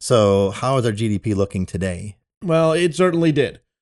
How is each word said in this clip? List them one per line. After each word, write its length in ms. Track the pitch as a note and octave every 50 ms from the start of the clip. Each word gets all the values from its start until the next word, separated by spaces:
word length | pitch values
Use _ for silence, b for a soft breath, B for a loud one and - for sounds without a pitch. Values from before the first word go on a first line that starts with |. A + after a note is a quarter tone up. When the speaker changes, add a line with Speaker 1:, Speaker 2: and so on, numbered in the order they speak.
Speaker 1:
So 500 | - - C3 A#2 G#2 G2+ G2 G2 G2 F#2+
how 280 | F#2+ - - B2+ C3+ C3+
is 80 | A2+
our 60 | A#2 G#2+
G 160 | G2+ A#2 A2
D 100 | G#2 F#2+
P 160 | - A2+ G#2
looking 320 | F#2+ G2 F#2+ - G2+ F#2
today? 500 | - - F2 F#2 F#2+ F2+ F2 F#2+ G#2+ - _ _ _ _ _ -
Speaker 2:
Well, 300 | F3+ D#3+ D#3+ E3 D#3+ D#3+
it 220 | E3+ F3 F3+ D3
certainly 380 | - F#3 F#3 E3+ E3+ E3 E3 D3
did. 280 | C#3+ C3 G#2 - - _ _ _ _